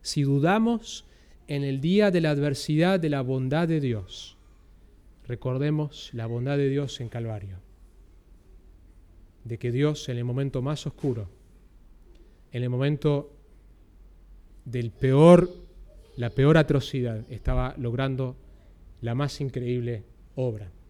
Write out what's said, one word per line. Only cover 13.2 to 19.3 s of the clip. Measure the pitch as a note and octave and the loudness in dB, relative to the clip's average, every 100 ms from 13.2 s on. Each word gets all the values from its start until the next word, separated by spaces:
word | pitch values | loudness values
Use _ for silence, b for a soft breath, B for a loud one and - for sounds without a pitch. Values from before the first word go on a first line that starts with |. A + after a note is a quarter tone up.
| - - - - - - - - - - - - - - | -4 -20 -20 -20 -20 -20 -20 -20 -20 -20 -20 -20 -20 -18
del | A#2+ B2 A#2 | -8 -6 -6
peor, | - C3 C3+ E3 F3 F3+ - - - - - - - | 0 4 8 10 10 8 -8 -20 -20 -20 -20 -18 -8
la | A#2+ | -4
peor | - C#3 D#3+ | 2 6 6
atrocidad, | D3 C#3+ - C3+ A#2+ A2 - | 4 0 0 -6 -6 -6 -10
estaba | G#2+ - B2+ B2+ - | -8 -2 -2 -2 -6
logrando | A#2+ A#2+ C3+ C3 B2+ B2+ - b b b - - | -6 -4 -4 -4 -6 -10 -20 b b b -20 -10
la | A#2 | -6
más | B2 C#3+ | -4 -4